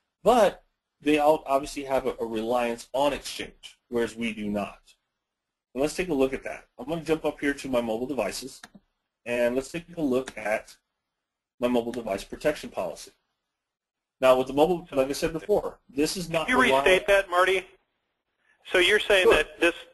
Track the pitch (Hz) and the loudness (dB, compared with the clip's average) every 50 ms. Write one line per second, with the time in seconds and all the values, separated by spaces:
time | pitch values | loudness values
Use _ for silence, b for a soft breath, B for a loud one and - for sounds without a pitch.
0 | _ _ _ _ - 185 233 247 214 180 - - _ _ _ _ _ _ _ _ | _ _ _ _ 2 4 6 6 6 4 2 -2 _ _ _ _ _ _ _ _
1 | - 143 151 151 147 147 156 156 - - 139 139 147 147 - 143 139 135 135 131 | 0 2 2 4 4 4 4 2 2 0 0 0 0 -2 -8 -10 -6 -2 -2 -2
2 | 127 127 - - 117 113 113 110 110 113 123 123 120 120 117 117 - - - 127 | 0 -2 -4 -4 -6 -6 -6 -4 -4 -2 -2 -2 -2 -2 -4 -6 -10 -6 -2 0
3 | 143 147 139 117 - - - - 101 98 - _ - - - _ _ _ 123 120 | 0 0 0 -2 -6 -10 -10 -10 -12 -12 -14 _ -20 -20 -20 _ _ _ -4 -2
4 | 117 110 101 113 117 117 107 107 104 104 104 104 101 87 - - _ _ _ _ | -2 -2 -4 -6 -8 -6 -6 -6 -6 -6 -4 -4 -6 -6 -10 -16 _ _ _ _
5 | _ _ _ _ _ _ _ _ _ _ _ _ _ _ - 123 139 151 - - | _ _ _ _ _ _ _ _ _ _ _ _ _ _ -6 -4 -4 -2 -2 -4
6 | 185 180 160 135 135 135 135 117 - - - - - _ _ - 123 131 160 170 | -4 -2 0 2 2 0 0 -4 -8 -10 -12 -12 -14 _ _ -14 -10 -8 -8 -6
7 | 156 147 160 160 160 156 143 - - 143 139 143 - 139 127 120 120 117 110 113 | -4 -2 -2 -2 -2 -4 -6 -4 -4 -4 -4 -4 -6 -4 -2 -2 -2 -2 -4 -4
8 | 123 139 151 123 107 95 92 - - 131 - - - - _ _ _ _ _ _ | -4 -6 -4 -4 -4 -4 -6 -8 -12 -14 -16 -18 -20 -20 _ _ _ _ _ _
9 | _ _ _ _ _ 117 120 120 120 120 120 131 135 - - 170 170 - 175 170 | _ _ _ _ _ -4 -2 0 0 0 0 -2 -4 -6 -8 -12 -14 -12 -8 -4
10 | 160 139 123 131 131 - - - 104 101 107 113 - - - _ _ _ _ _ | -2 0 0 0 -2 -4 -8 -8 -4 -4 -4 -4 -4 -8 -18 _ _ _ _ _
11 | _ _ _ _ _ _ _ _ _ _ _ - 123 123 123 120 117 120 117 123 | _ _ _ _ _ _ _ _ _ _ _ -4 -2 0 0 0 0 -2 -4 -8
12 | 113 113 98 101 - - - - - 151 151 - - 123 - - 95 85 76 - | -6 -6 -6 -6 -6 -10 -12 -4 -4 -4 -4 -4 -6 -12 -8 -8 -6 -6 -8 -10
13 | - - _ _ _ _ _ _ _ _ _ _ _ _ _ _ _ _ _ _ | -14 -20 _ _ _ _ _ _ _ _ _ _ _ _ _ _ _ _ _ _
14 | _ _ _ _ 131 131 127 127 131 131 135 139 151 165 180 170 - - - 135 | _ _ _ _ 6 6 6 6 4 0 2 4 4 4 4 0 -6 -4 -2 0
15 | 131 135 143 - - 160 160 - - - 208 180 - - - - _ _ - 131 | 0 0 -2 -2 -4 -4 -4 -6 -4 -2 0 0 0 -4 -8 -12 _ _ -4 -2
16 | 147 156 - 196 175 165 165 160 156 - 254 247 262 135 131 135 139 147 - 185 | -2 -2 -2 -4 -6 -4 -4 -4 -2 0 2 2 4 4 4 4 4 4 4 4
17 | - - 196 196 196 - 175 180 185 185 190 185 180 - - _ _ _ _ _ | 4 4 2 2 2 2 2 2 2 4 2 0 -4 -8 -14 _ _ _ _ _
18 | _ _ _ _ _ _ _ _ _ _ _ _ _ - - 185 214 208 208 214 | _ _ _ _ _ _ _ _ _ _ _ _ _ -2 2 2 4 4 4 2
19 | - - 214 190 185 - 151 151 151 - - - 165 170 165 - - - | 2 2 2 4 6 6 4 4 2 -2 -2 0 0 0 0 -2 -8 -6